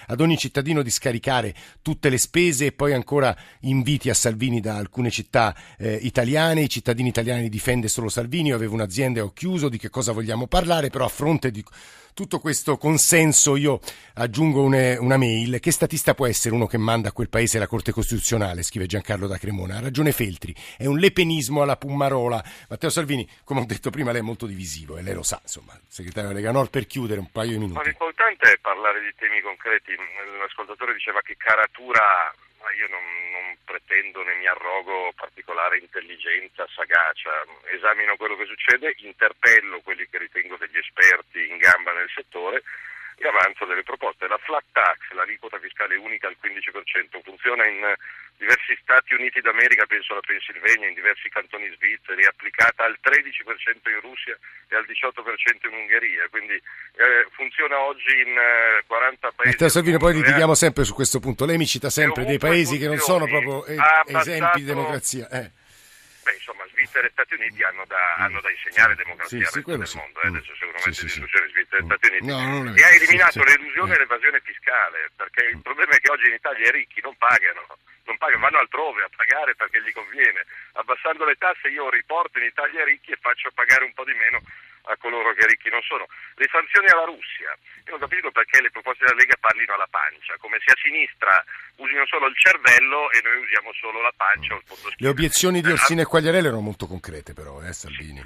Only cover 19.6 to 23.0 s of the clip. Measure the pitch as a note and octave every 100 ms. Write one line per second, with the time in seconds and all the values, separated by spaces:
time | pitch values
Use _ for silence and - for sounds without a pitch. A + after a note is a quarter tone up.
19.6 | F#2 G2 B2+ C3+ D3+ - A2 F2 - F2
20.6 | - - B2+ C#3+ F#3+ - E3+ D#3+ A#2+ D3
21.6 | C#3 C3 C#3 C#3 C#3 C3+ A#2+ A2+ - -
22.6 | - A2 D#3+ D#3+